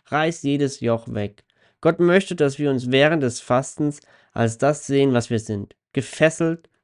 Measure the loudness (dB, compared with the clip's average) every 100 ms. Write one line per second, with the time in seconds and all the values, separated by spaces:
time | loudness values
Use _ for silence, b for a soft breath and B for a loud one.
0 | _ -2 -2 -2 -2 -2 -2 -2 -2 -2
1 | -4 -8 -8 -10 _ _ _ _ 0 2
2 | 4 2 0 0 0 0 -2 -2 2 4
3 | 4 2 -2 -4 -2 -2 -2 -4 -4 -4
4 | b b b -2 -2 0 0 0 0 2
5 | 2 2 0 -4 -4 -8 -8 _ _ -6
6 | -6 0 0 2 -2 -4 _ _